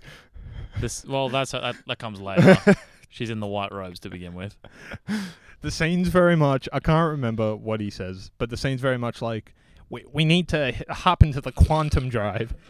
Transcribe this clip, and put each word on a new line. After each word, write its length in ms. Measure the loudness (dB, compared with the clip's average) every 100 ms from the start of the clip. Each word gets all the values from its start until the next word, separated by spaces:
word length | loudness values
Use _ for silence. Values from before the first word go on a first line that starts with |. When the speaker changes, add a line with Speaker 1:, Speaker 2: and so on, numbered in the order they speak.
| -20 -20 _ -20 -16 -14 -12 -8
Speaker 1:
This, 240 | -8 -8
well, 240 | -8 -4 -2
that's, 240 | -2 -4
that, 240 | -6 -8 -10 -12
that 120 | -12
comes 220 | -10 -12
later. 360 | -2 6 8 8 8 4 2
Speaker 2:
<laughs> 180 | _ -20
Speaker 1:
She's 220 | -10 -8
in 100 | -6
the 60 | -6
white 260 | -6 -6
robes 280 | -8 -12 -12
to 100 | -14
begin 240 | -14 -12
with. 220 | -12 -12 -14 -20 -20 -18 -16 -8 -8 -8 -14 -20 -12
Speaker 3:
The 80 | -10
scene's 380 | -4 -2 0 2
very 280 | 4 4 4
much, 320 | 2 0 -2
I 80 | -4
can't 300 | 2 2 2
remember 460 | 0 -4 -2 -2 -2
what 240 | -6 -4
he 80 | -6
says, 400 | -8 -10 -10 -14 _
but 120 | -8
the 60 | -4
scene's 240 | -4 -2
very 180 | -2 -2
much 220 | -4 -6
like, 320 | -6 -8 -10 _ _ -20 -16
"We, 160 | -16 -8
we 120 | 0 2
need 220 | 2 2
to 180 | -2 -2
h-, 140 | -4 -8
hop 320 | -2 0 8
into 180 | 6 6
the 100 | -6
quantum 580 | 2 4 4 0 -2 -2
drive. 440 | -2 -4 -4 -8 -10